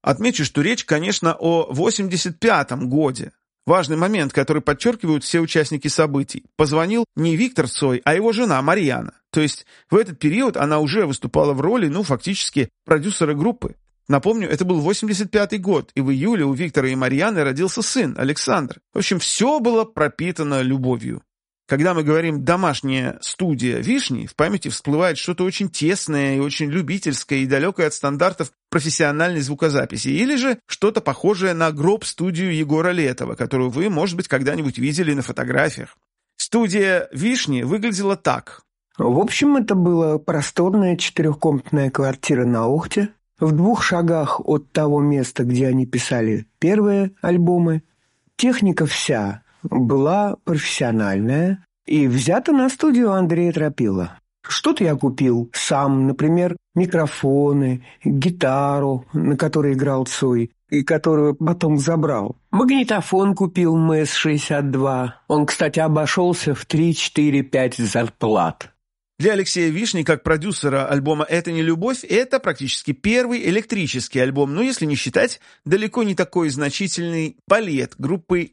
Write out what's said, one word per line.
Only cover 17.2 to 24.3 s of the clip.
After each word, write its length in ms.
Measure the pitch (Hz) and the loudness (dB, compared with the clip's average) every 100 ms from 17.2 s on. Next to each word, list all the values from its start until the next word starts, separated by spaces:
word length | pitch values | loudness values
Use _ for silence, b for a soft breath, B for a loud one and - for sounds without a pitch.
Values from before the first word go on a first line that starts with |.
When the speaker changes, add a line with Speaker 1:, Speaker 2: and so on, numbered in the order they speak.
| 208 196 | 0 0
Speaker 1:
родился 380 | 139 135 185 247 | -2 0 -2 -2
сын, 320 | 214 262 165 - | -2 0 -2 -2
Александр. 640 | 131 151 - 208 127 - _ | -2 -2 0 0 -2 -10 _
В 40 | - | -4
общем, 180 | 190 180 | -2 -2
все 420 | - - 233 302 | -2 0 2 2
было 240 | 240 226 | 2 0
пропитано 800 | 220 - 156 - 170 170 151 139 | -2 -4 -6 -4 -8 -4 -4 -2
любовью. 580 | 127 135 127 120 123 113 _ _ _ _ _ | -2 -2 -2 -4 -6 -12 _ _ _ _ _
Когда 240 | 139 170 | 2 2
мы 100 | 170 | 2
говорим 440 | 151 156 165 147 131 | 2 2 0 -2 0
«домашняя 720 | 175 180 135 135 131 127 - | 2 2 0 -2 -2 -4 -6
студия 600 | - - 180 135 123 120 | -12 -4 -2 0 0 -2
Вишни», 440 | 135 262 - 127 | 0 -2 -2 -6
в 100 | - | -8